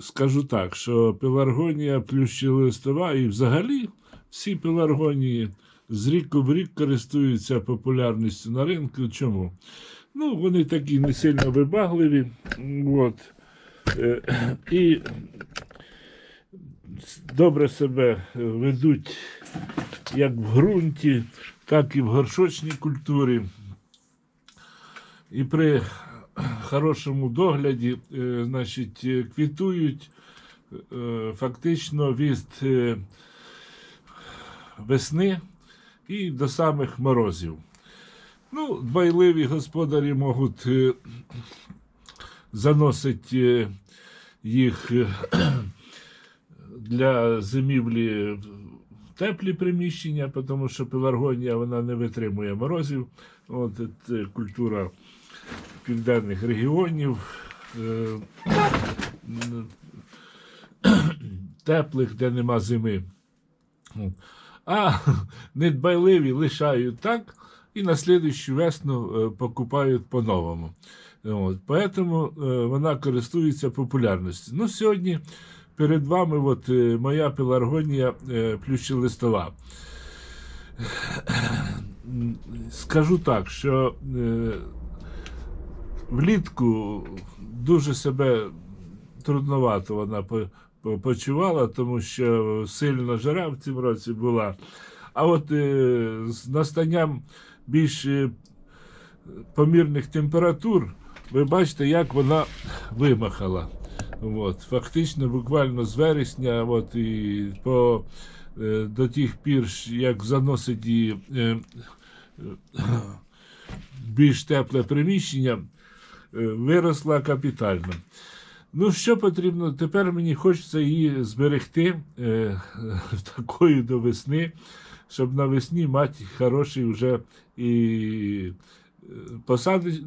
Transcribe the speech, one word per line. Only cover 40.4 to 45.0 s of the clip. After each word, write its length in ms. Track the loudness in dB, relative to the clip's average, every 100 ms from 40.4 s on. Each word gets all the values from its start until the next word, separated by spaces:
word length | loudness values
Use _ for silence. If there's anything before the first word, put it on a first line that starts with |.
| 0 -2 0
е, 260 | 2 2 0 -8 -20 -16 -16 -16 -20 -20 -20 _ _ -20 -20 -20 -20 -14
заносить, 760 | 0 4 6 4 2 -2 -4 -2
е, 340 | 2 4 4 0 -6 _ -20 -20 -20 -20 _
їх, 480 | 0 4 4 2 0
е, 160 | 0